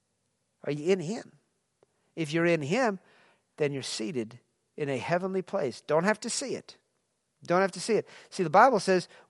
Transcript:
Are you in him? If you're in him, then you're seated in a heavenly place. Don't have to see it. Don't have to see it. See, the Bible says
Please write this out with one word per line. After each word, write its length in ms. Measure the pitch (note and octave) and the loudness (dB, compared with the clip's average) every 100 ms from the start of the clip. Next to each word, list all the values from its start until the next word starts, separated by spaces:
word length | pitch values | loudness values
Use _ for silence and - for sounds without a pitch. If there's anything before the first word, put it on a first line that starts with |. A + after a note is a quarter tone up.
| _ _ _ _ _ _ | _ _ _ _ _ _
Are 80 | - | -8
you 200 | D3 D#3 | -6 0
in 80 | F#3+ | -2
him? 320 | D#3+ A3+ - _ _ _ _ _ _ _ _ | -2 -8 -12 _ _ _ _ _ _ _ _
If 180 | - D3+ | -8 -4
you're 140 | E3 E3+ | 0 2
in 160 | E3 | 2
him, 380 | C#3 A3 A#3+ F#3+ _ _ _ _ _ - | 0 2 0 -2 _ _ _ _ _ -2
then 160 | D3 | -2
you're 100 | C#3 | -2
seated 560 | - - G#3+ C3+ A2 B2+ _ _ _ - | -8 -8 -6 -6 -6 -12 _ _ _ -8
in 120 | C#3+ | -4
a 80 | B2+ | -4
heavenly 460 | A2 F3 F#3+ F#3+ | -2 -2 -2 -6
place. 380 | F3 G3 C#3 - | -4 -4 -4 -6
Don't 240 | - D3+ | 0 2
have 160 | F#3 G#3+ | 2 0
to 100 | A#3 | -4
see 240 | - C4 | -6 -6
it. 220 | C3+ - - _ _ _ _ _ _ | -10 -12 -20 _ _ _ _ _ _
Don't 160 | C3+ F3+ | 0 2
have 120 | G3 | 2
to 80 | F#3 | -2
see 140 | - | -2
it. 140 | G3+ - - - | -2 -2 -14 -14
See, 120 | - | -4
the 80 | E3 | 4
Bible 300 | F3+ C4 G#3+ | 6 8 6
says 280 | F#3+ F#3 - - | 2 0 0 -18